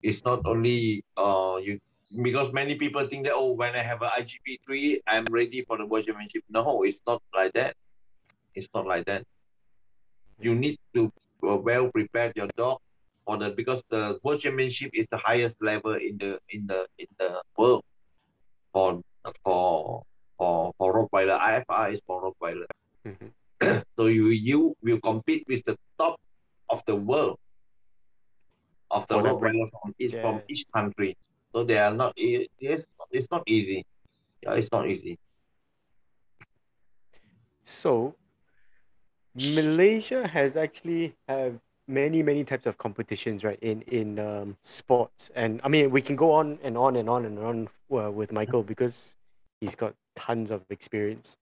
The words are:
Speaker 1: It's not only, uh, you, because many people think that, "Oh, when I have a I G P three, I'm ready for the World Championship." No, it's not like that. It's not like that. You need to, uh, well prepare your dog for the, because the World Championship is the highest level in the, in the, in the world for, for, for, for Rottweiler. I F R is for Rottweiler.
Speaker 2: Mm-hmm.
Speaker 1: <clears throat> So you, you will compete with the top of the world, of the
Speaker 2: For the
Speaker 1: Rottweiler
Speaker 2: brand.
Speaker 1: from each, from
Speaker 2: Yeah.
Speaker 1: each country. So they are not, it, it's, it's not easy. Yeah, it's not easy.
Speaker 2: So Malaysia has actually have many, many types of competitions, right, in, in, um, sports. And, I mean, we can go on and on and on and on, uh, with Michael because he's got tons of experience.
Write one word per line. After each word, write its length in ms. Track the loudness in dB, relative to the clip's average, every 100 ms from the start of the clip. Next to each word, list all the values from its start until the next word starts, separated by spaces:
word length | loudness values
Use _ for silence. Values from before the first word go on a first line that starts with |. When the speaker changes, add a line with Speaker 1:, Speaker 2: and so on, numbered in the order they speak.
Speaker 1:
It's 240 | -2 -2 0
not 200 | 0 0
only, 560 | 2 2 2 0 -2 -6 0
uh, 400 | 2 2 2 -2
you, 160 | -4 -8 _ _ _ -4
because 300 | 0 0 0
many 240 | -2 -2 -2
people 320 | -2 -2 -4
think 160 | -4
that, 100 | -2
"Oh, 200 | 0 0
when 200 | 0 -2
I 60 | -2
have 220 | -4 -2
a 100 | -2
I 100 | -2
G 140 | -4 -12
P 160 | -14 -14 -6
three, 360 | -2 0 0 0
I'm 160 | 0 2
ready 320 | 0 0 -2
for 140 | -6 -6
the 80 | 0
World 180 | -2
Championship." 400 | -2 -6 -6 -10 -4
No, 340 | -2 0 2
it's 160 | 2 0 -2
not 160 | -4 -2
like 200 | 0 2
that. 240 | 2 -2 -4 _ -20 -20 -20 _ _ _
It's 140 | -12 -8
not 120 | -6 -2
like 200 | -4 -2
that. 180 | -6 -6 _ _ _ _ _ -20 -20 -20 -20 -20 -6
You 140 | 0 0
need 220 | 0 -4 -4
to, 160 | 0 0 0 _ _ 0
uh, 80 | 0
well 320 | 2 2 2
prepare 440 | 0 -2 -2 -2 -2
your 140 | -6 -2
dog 220 | -2 -2 _ _ _ _ -6
for 120 | -4
the, 140 | -4
because 300 | -4 -4 -4 -2
the 320 | -2 -2 -2
World 180 | -2 -2
Championship 500 | -2 -2 -2 -2 -6
is 140 | -4 -4
the 80 | -2
highest 320 | 2 2 2 0
level 320 | -2 -2 -2 -2
in 220 | -4 -6
the, 180 | -6 -6 _
in 180 | -10 -4
the, 180 | -4 -4 _
in 80 | -18 _
the 240 | -4 -4 -10 2
world 300 | 4 4 2 _ _ _ _ _ _ _ _
for, 260 | 2 2 0 -10 -16 -16 -8 0
for, 580 | 2 4 2 -2 -8 -12 -20 -20 _
for, 360 | 0 2 0 0
for 300 | 2 4 4
Rottweiler. 320 | 2 2 4
I 240 | 2 0
F 20 | 0
R 220 | 0 0
is 100 | -4 -8
for 160 | -6 -6
Rottweiler. 400 | -6 -8 -8 -12 -16 _ _ -16
Speaker 2:
Mm-hmm. 720 | -14 -18 _ _ _ 2 2 -2
Speaker 1:
<clears throat> 80 | 0
So 120 | 4
you, 200 | 6 6
you 480 | 4 4 4 4 0
will 160 | 0 0
compete 460 | 0 -2 -2 -4 -2
with 160 | -4
the 140 | -2 -6 _ _
top 220 | -2 -2 _ _ _ _ _
of 140 | -4 0
the 100 | -2
world, 420 | 0 0 0 -2 -16 -20 _ _ -20 -20 -20 _ _ _ _ _ _ _ _
of 160 | -4 2
the 80 | 2
Speaker 2:
For 80 |
the 60 | 4
Speaker 1:
Rottweiler 100 | 2
Speaker 2:
brand. 320 | 2 0 -2 -6
Speaker 1:
from 140 | -14 -6
each, 140 | -6
from 240 | -2 -2 -4
Speaker 2:
Yeah. 60 | -6
Speaker 1:
each 160 | -10 -4 -2
country. 420 | -2 -2 -4 -4 _ _ _
So 100 | -4
they 140 | 2 4
are 160 | 4
not, 180 | 2 -2 0
it, 320 | 0 0 -2 _
it's, 260 | -4 -4 -4 _ -6
it's 180 | -4 -2
not 120 | -4 2
easy. 380 | 2 2 -4 -8 _ _ _ _ _
Yeah, 140 | -2 -2
it's 160 | 0
not 180 | 0 0
easy. 280 | -4 -6 -12 _ _ _ _ _ _ _ _ _ _ _ _ -20 _ _ _ _ _ _ -20 _ _ _ _
Speaker 2:
So 520 | -20 -4 0 2 0 -6 _ _ _ _ -20 -20 _ _ _ _ _ -6
Malaysia 920 | 0 2 2 6 6 6 0 -4 -2
has 300 | 2 2 2
actually 580 | -2 -4 -4 -2 -4 -8 -6
have 300 | -2 -2 -6 _ _ -4
many, 340 | 0 2 4
many 220 | 4 2
types 220 | 0 -2 -2
of 120 | -4
competitions, 680 | -6 -6 -6 -4 -4 -2
right, 160 | -4 -2
in, 200 | -4 -4
in, 360 | -2 -2 -2 -4
um, 380 | -6 -6 -8 -12
sports. 680 | -14 -16 2 4 4 _ -12 -2
And, 260 | -2 0
I 60 | 2
mean, 200 | 4 6
we 100 | 4
can 140 | 2 4
go 160 | 6
on 280 | 6 2 -2
and 140 | -6 2
on 200 | 4 4
and 120 | 2
on 160 | 0 0
and 140 | -4
on, 300 | -4 -4 -6 -10 _
uh, 180 | -2 -2
with 200 | -4 -4
Michael 320 | -2 0 0
because 520 | -2 -2 -2 -2 -20 _ _ _ _ _
he's 140 | -10 -6
got 180 | -8 -8 _ -18
tons 360 | -6 -4 -4
of 120 | -6 -8
experience. 680 | -14 -8 -4 -4 -6 -14 -20